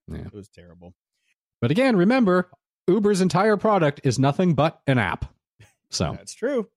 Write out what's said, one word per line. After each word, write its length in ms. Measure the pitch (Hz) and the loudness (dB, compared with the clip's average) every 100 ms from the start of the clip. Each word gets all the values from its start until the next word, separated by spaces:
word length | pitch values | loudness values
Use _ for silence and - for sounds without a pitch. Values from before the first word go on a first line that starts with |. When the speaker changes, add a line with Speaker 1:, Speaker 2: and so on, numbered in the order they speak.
| - | -16
Speaker 1:
Yeah. 60 | 80 - | -14 -14
Speaker 2:
it 80 | |
was 140 | 104 98 | -18 -20
terrible. 460 | - 87 87 87 - _ _ _ _ _ - | -20 -20 -20 -20 -20 _ _ _ _ _ -6
Speaker 1:
But 100 | 120 | -2
again, 260 | 165 269 214 | 0 2 2
remember, 520 | 175 262 208 180 180 _ _ _ - | 2 2 2 0 -2 _ _ _ 0
Uber's 340 | 202 208 196 | 2 2 2
entire 360 | 185 175 214 208 | 0 0 0 0
product 440 | 220 202 151 - | 0 2 0 -2
is 140 | 139 123 | -2 0
nothing 360 | 135 143 185 139 | 0 2 0 2
but 260 | 156 - - | 0 -2 -2
an 100 | 127 | 0
app. 280 | 95 - - _ _ _ - _ _ | 0 -4 -10 _ _ _ -20 _ _
So 220 | - 78 - | -6 -6 -6
Speaker 2:
That's 160 | - | -14
true. 340 | - 240 277 208 | -10 -6 -6 -8